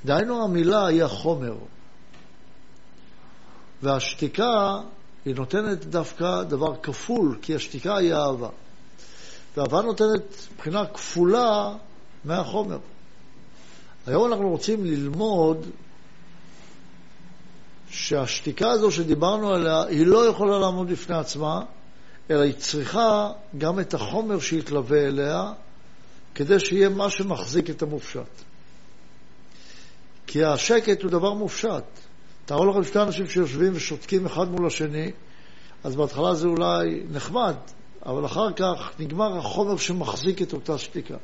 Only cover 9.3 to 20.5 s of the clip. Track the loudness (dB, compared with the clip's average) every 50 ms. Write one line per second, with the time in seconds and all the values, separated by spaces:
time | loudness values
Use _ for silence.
9.3 | -12 -12 -12 -6 0 0 2 4 4 4 4 4 4 4 4 6 6 2 0 -4
10.3 | -10 -12 -12 -12 -12 -6 -6 -2 0 0 0 -2 -6 -10 -10 -4 2 6 6 8
11.3 | 8 6 6 6 4 4 2 -2 -4 -8 -12 -12 -12 -12 -12 -12 -12 -10 -4 -2
12.3 | 0 0 0 0 0 -2 -2 -2 -4 -6 -8 -10 -12 -12 -12 -12 -14 -14 -14 -14
13.3 | -14 -14 -14 -14 -14 -14 -14 -14 -14 -14 -14 -14 -14 -10 -4 0 4 4 4 4
14.3 | 4 2 2 0 0 0 0 0 0 0 2 0 0 0 0 -2 -2 0 0 2
15.3 | 4 6 6 4 4 2 -2 -8 -10 -12 -12 -12 -14 -14 -14 -14 -14 -14 -14 -12
16.3 | -12 -12 -12 -14 -14 -14 -14 -14 -14 -14 -14 -14 -14 -14 -14 -14 -12 -12 -12 -12
17.3 | -12 -12 -12 -12 -12 -12 -12 -12 -12 -12 -12 -10 -8 -6 -2 0 2 2 2 0
18.3 | -2 -2 -2 -4 -2 2 2 4 4 6 4 4 4 2 2 2 4 4 4 2
19.3 | 2 2 2 2 2 2 4 4 4 2 2 2 4 6 8 8 10 10 8 6
20.3 | 6 6 4 4